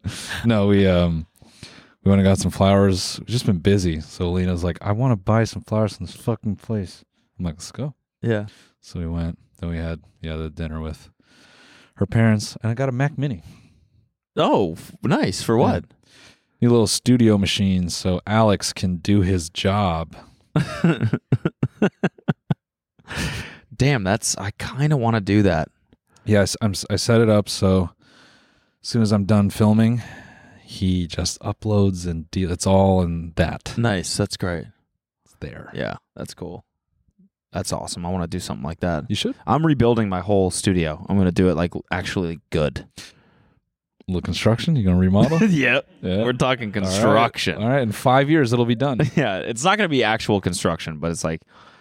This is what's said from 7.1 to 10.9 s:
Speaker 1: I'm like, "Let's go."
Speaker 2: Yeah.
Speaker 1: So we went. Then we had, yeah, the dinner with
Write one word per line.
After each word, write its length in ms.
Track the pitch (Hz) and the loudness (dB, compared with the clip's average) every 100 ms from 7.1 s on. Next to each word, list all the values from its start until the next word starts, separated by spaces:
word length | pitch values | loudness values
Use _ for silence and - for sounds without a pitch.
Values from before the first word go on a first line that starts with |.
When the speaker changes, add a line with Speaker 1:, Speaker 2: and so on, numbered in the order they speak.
| _ _ - | _ _ -10
Speaker 1:
I'm 60 | 87 | -8
like, 100 | 80 | -8
"Let's 160 | - | -14
go." 240 | - 143 - _ _ | -10 -10 -12 _ _
Speaker 2:
Yeah. 240 | 117 107 107 - _ _ | -4 -2 -4 -14 _ _
Speaker 1:
So 200 | - 90 | -16 -10
we 80 | 85 | -6
went. 320 | 82 85 82 _ _ | -4 -6 -8 _ _
Then 100 | 85 | -8
we 60 | 82 | -6
had, 240 | 82 80 _ _ | -6 -10 _ _
yeah, 140 | 80 80 | -10 -8
the 120 | 80 | -8
dinner 300 | 80 80 78 | -8 -10 -8
with 300 | 78 | -10